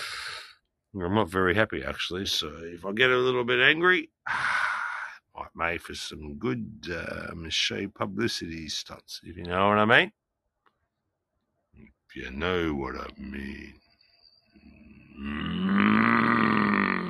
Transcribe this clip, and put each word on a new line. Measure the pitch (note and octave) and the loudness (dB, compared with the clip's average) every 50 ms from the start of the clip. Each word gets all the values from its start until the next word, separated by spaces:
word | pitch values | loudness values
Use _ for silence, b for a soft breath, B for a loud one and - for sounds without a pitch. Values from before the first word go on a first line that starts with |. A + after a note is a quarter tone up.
| B B B B B B B B B B B B B _ _ _ _ _ - | B B B B B B B B B B B B B _ _ _ _ _ -8
I'm | G2 F2 F2 G2+ | -4 -2 2 2
not | A2 G2+ E2+ | 2 2 2
very | F#2 F#2+ F#2 F#2 E2+ | 2 2 4 4 4
happy, | G#2+ A2 - - C#2+ C2 | 4 2 0 0 -6 -6
actually, | C#2+ - - - - F2 F#2+ G2 | -6 -6 -6 -6 -6 -4 -6 -4
so | - - - E2 D2+ D2+ D#2+ | -2 -2 -2 -4 -6 -10 -12
if | E2 E2+ F2 E2+ F2 | -12 -12 -14 -12 -10
I | G2 G2+ | -6 0
get | A2+ C3 B2+ | 2 4 4
a | B2+ | 4
little | B2+ B2+ B2+ B2+ B2 A#2+ | 4 2 2 0 0 0
bit | A#2+ B2+ B2 | 0 2 4
angry, | C3 C#3+ D#3 E3 F3 F#3 F3+ E3 D#3 - _ _ | 6 4 4 4 4 4 4 2 0 -6 _ _
<sighs> | - B B B B B B B B B B B B B B B B B B B B _ _ | -10 B B B B B B B B B B B B B B B B B B B B _ _
might | - - - _ | -14 -14 -14 _
make | D#2+ E2 E2+ E2+ E2 | -4 -2 -2 -2 -4
for | - - D2+ | -8 -10 -12
some | - - - D#2 D2+ D2+ D2 D2 | -10 -10 -10 -12 -12 -12 -12 -10
good, | D2 G#2+ B2+ B2+ A#2 G#2 - - - - F2 | -6 -4 -4 -4 -4 -6 -10 -12 -14 -10 -8
uh, | E2+ E2 E2 - E2+ E2+ E2 E2+ F2 | -8 -6 -6 -8 -8 -8 -10 -10 -10
mache | E2+ E2 E2 - - - - A2 G2+ G2 G2 _ | -10 -8 -4 -2 -2 -2 -2 -2 -4 -6 -6 _
publicity | - A#2 G#2 F#2+ G2+ A#2 A2 - - F2+ E2 E2 D#2+ D#2 D2 | -6 -6 -4 -2 -2 -2 -2 -2 -4 -6 -8 -10 -10 -10 -8
stunts, | - - - - - - _ - - - - | -8 -8 -8 -10 -16 -20 _ -16 -16 -14 -14
if | F2+ E2+ | -14 -14
you | F2+ F2+ | -12 -8
know | F2 F2 F#2 G2 G2+ | -2 2 4 4 6
what | G#2 G#2 | 6 6
I | G#2+ | 6
mean. | A2 B2 D3+ F#3 G#3+ _ _ _ _ _ _ _ _ _ _ _ _ _ _ _ _ _ _ _ _ _ _ _ _ _ _ _ _ _ _ _ _ _ | 8 8 6 6 4 _ _ _ _ _ _ _ _ _ _ _ _ _ _ _ _ _ _ _ _ _ _ _ _ _ _ _ _ _ _ _ _ _
If | C#2+ C#2+ - _ _ _ _ - | -20 -20 -20 _ _ _ _ -14
you | C2 B1 B1 | -12 -10 -8
know | C2 C#2+ E2 F2+ F#2 F2 E2 D#2+ D2 | -6 -2 0 0 2 2 2 0 0
what | C2+ C2 B1+ C2 | -2 -4 -6 -6
I | C2 C2 C2 - | -8 -10 -10 -10
mean. | - C2+ C2+ C#2 C#2 C#2 C#2 C#2 C#2+ D2 C#2+ - - _ _ _ _ _ _ _ _ _ _ _ _ _ _ _ - _ - - - - - - - - - - C#2 | -12 -12 -10 -10 -10 -8 -10 -10 -12 -14 -16 -20 -20 _ _ _ _ _ _ _ _ _ _ _ _ _ _ _ -20 _ -20 -20 -20 -20 -20 -20 -20 -20 -20 -16 -10
Mm-hmm. | C#2 C#2+ D2 D2+ D#2+ E2+ F2 F2+ F#2 F#2+ G2 G2+ G#2 G#2+ G#2+ A2 A2+ A#2 A#2 A#2 A#2 A2+ A#2 A2+ A2 A2 G#2+ G#2 G#2 G#2 G2+ G2+ G2 F#2+ - F2+ F2+ | -8 -8 -6 -6 -4 -4 -2 0 0 2 4 4 6 6 6 6 6 6 6 6 4 4 4 4 4 4 4 4 4 4 4 2 2 2 0 0 -2